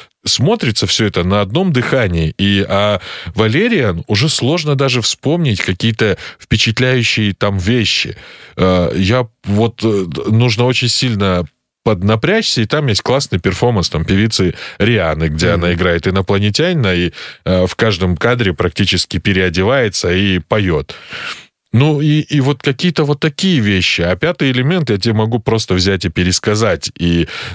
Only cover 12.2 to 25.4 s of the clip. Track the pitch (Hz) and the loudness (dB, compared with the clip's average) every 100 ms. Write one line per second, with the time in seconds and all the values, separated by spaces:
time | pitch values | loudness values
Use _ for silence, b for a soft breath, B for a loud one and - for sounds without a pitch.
12.2 | - 220 214 131 110 151 147 101 - 131 | 2 0 0 -2 0 0 0 -2 0 -2
13.2 | - 92 95 92 120 110 85 80 80 95 | 0 -2 -2 0 0 2 -2 -2 0 2
14.2 | 110 - 90 - B B 107 117 82 78 | 2 2 0 -2 B B 0 2 0 0
15.2 | 80 78 87 85 87 85 90 85 95 92 | -2 0 0 0 0 0 0 0 0 -2
16.2 | 92 98 104 104 165 170 104 87 87 - | 0 0 0 0 0 2 0 0 -2 -4
17.2 | B B - 92 90 - 113 90 92 85 | B B -2 2 2 0 0 0 0 0
18.2 | 117 123 104 78 87 - 98 87 - 90 | 0 2 0 0 -2 0 -2 0 -2 -4
19.2 | 101 95 92 85 95 135 117 - 95 92 | 0 0 0 0 0 2 0 -2 0 0
20.2 | 101 92 - 107 95 78 67 - B B | 2 0 0 0 0 0 -4 -12 B B
21.2 | B B B _ _ 110 147 147 156 151 | B B B _ _ 2 2 2 2 2
22.2 | - 147 135 143 - 135 175 160 147 143 | 0 0 0 0 -2 -2 -2 0 0 0
23.2 | 160 143 190 160 104 95 90 - 85 90 | -2 -2 0 2 2 2 0 0 -2 0
24.2 | 160 175 139 127 131 185 143 101 120 107 | -2 0 0 0 0 0 0 0 0 0
25.2 | 110 117 | 0 0